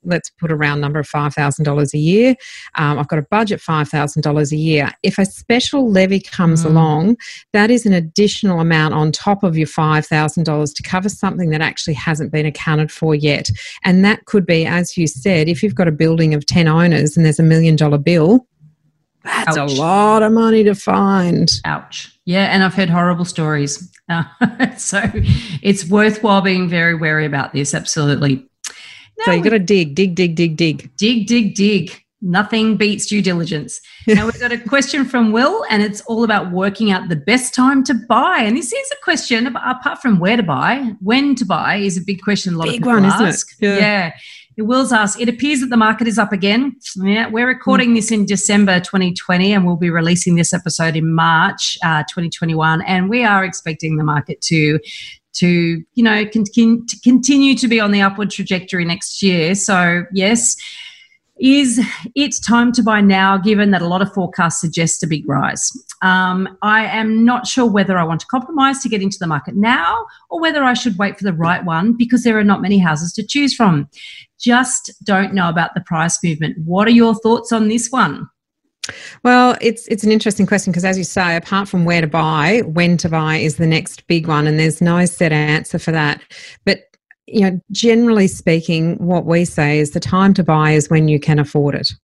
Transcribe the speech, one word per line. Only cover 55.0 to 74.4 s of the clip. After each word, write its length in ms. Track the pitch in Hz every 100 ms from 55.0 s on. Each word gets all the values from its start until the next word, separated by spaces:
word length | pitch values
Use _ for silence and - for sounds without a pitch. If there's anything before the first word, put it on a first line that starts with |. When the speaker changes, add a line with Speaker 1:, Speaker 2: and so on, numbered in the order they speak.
| - - _
Speaker 2:
to, 120 | - 175 175 170 165 -
you 80 | -
know, 220 | 226 214 208
con-, 160 | 226 208
con-, 320 | - 226 233 -
to 80 | -
continue 500 | 240 247 247 277 277
to 140 | 262 254
be 100 | 233
on 140 | 208
the 100 | 202
upward 280 | 196 202 208
trajectory 520 | - 196 185 185 180
next 380 | 170 170 - -
year. 320 | 196 175 160
So, 500 | 196 - 185 175 175 175
yes. 440 | 190 190 233 - - - - - - _ _ _ _
Is 400 | 254 277 262 233 220 - - -
it 180 | 285 -
time 280 | - 240 240
to 100 | 247
buy 180 | 220 208
now, 380 | 202 190 190 196
given 320 | 190 208 208
that 100 | 185
a 60 | 170
lot 160 | 180
of 100 | 196
forecasts 480 | 202 175 - 170 -
suggest 440 | 165 165 160 -
a 20 | 160
big 160 | 151 151
rise? 420 | 139 - - - - - -
Um, 460 | 185 185 185 185 190 -
I 240 | 208 220 214
am 380 | 214 220 220
not 220 | 233 247 208
sure 180 | - 233
whether 260 | 202 190 185
I 60 |
want 160 | 160 160
to 40 | -
compromise 540 | 254 247 320 269 262
to 80 | 240
get 140 | 220
into 160 | 190 196
the 80 | 170
market 260 | 147 -
now 500 | 196 220 269 339 453 440 - _
or 100 | 339
whether 240 | 320 302
I 100 | 262
should 240 | 240 247 180
wait 180 | 202 -
for 60 |
the 100 | 202
right 320 | 160 165 180
one 280 | 180 165 208 233
because 280 | 233 247
there 120 | 240 220
are 60 |
not 160 | 208 196
many 180 | 185 202
houses 340 | 175 151 170
to 100 | -
choose 300 | 208 285 285
from. 340 | - 220 151 143 - - - - _